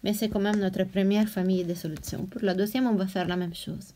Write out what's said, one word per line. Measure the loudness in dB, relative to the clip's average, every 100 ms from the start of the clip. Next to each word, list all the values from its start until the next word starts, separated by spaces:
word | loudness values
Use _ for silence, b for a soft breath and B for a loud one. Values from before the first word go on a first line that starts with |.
Mais | -2
c'est | 0 0
quand | 0
même | 2 2
notre | 0 0
première | 0 2 4 4 2
famille | 2 2 2
de | 0
solutions. | -4 -4 -6 -8 -6
Pour | -6 -2
la | 0
deuxième, | 2 0 2 2
on |
va | 2 2
faire | 0 0
la | 0
même | -2
chose. | -6 -10 -10 -12